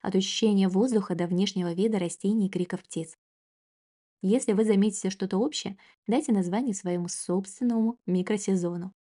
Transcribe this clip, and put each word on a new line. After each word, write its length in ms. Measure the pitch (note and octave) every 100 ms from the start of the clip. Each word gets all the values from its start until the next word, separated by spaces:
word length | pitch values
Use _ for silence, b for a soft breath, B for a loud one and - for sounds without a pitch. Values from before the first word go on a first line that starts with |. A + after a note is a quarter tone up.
От 140 | G3+
ощущения 540 | F#3+ F#3+ - A3 G3 F#3+
воздуха 480 | F#3+ B3+ A3 G3 E3+
до 100 | E3+
внешнего 460 | F3+ G3+ F#3+ F3
вида 260 | E3+ A3 G#3+
растений 480 | F3 - G3 A3 F#3+
и 40 |
криков 340 | F3+ F3 E3
птиц. 320 | _ - D#3+ - _ _ _ _ _ _ _ _ _ _
Если 320 | F#3+ A#3+ -
вы 120 | G3+
заметите 460 | A3 G3 G#3 G3 F#3+
что-то 280 | F#3+ G3 F#3+
общее, 380 | C4+ - - G3 b b -
дайте 260 | A#3+ D4
название 420 | G#3 F3 G3 C4
своему 340 | G3 F3+ F3 F3
собственному 920 | - - F3+ G3 - B3 A3+ A3+ A#3+ -
микросезону. 880 | F#3 F#3 G#3 G3+ F#3+ F3 F3 F#3 _